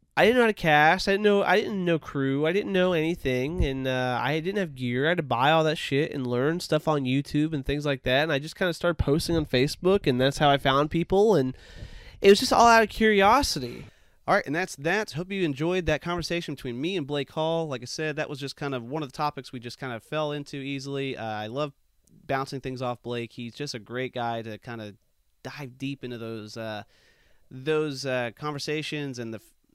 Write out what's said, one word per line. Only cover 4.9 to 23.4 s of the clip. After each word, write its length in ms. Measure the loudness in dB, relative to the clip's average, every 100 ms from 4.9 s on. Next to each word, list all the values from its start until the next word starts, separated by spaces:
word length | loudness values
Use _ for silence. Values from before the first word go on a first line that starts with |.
| 0 0
I 20 |
had 80 | 0
to 60 |
buy 280 | 0 2 6
all 140 | 6
that 140 | 4 0
shit 340 | 0 0 0
and 140 | -2 -2
learn 340 | 0 0 0
stuff 260 | 0 -2 0
on 180 | 0
YouTube 500 | 0 0 0 -2 -2
and 100 | -2
things 220 | -4 -4 -2
like 160 | -2
that. 220 | 0 2
And 60 | 2
I 80 | 0
just 160 | -2
kinda 200 | -2 -2
started 220 | 0 0 0
posting 380 | 2 2 2 0
on 100 | 2
Facebook, 600 | 2 2 0 2 2 4
and 140 | 2
that's 160 | 2 4
how 140 | 4
I 80 | 4
found 320 | 4 2 2
people. 440 | 0 2 4 6
And 220 | 4 2 -4 -14 -18 -16 -18 -20 4
it 80 | 8
was 120 | 8
just 120 | 6
all 140 | 6 8
out 160 | 8
of 80 | 4
curiosity. 960 | 2 4 6 6 4 2 -2 -6 -10 -16 -20 _ _ 0
All 60 |
right, 120 | 0 0
and 80 |
that's 220 | -4 -4 -4
that. 360 | -2 -2 -2
Hope 200 | -6 -6
you 120 | -2
enjoyed 420 | -2 -2 -2 0 0
that 160 | -2
conversation 520 | -2 -4 -4 -4 -6
between 240 | -8 -8 -6
me 160 | -4 -4
and 100 | -4
Blake 240 | -4 -4
Hall. 360 | -4 -2 -2 -4
Like 140 | -6
I 60 | -8
said, 300 | -6 -4 -4
that 120 | -6
was 100 | -6
just 160 | -10
kind 200 | -8 -6
of 100 | -6
one 180 | -6 -8
of 80 | -8
the 60 | -6
topics 340 | -6 -6 -12
we 100 | -14
just 180 | -14 -12
kind 160 | -10
of 80 | -10
fell 260 | -8 -4 -4
into 260 | -6 -8 -10
easily. 580 | -10 -10 -8 -6 -6 -6
Uh, 80 |
I 220 | -8 -8 -8
love 260 | -6 -6 -8 _ _ _ _ -6
bouncing 340 | -4 -4 -8
things 220 | -10 -8
off 200 | -6 -8
Blake. 300 | -8 -8 -8
He's 220 | -12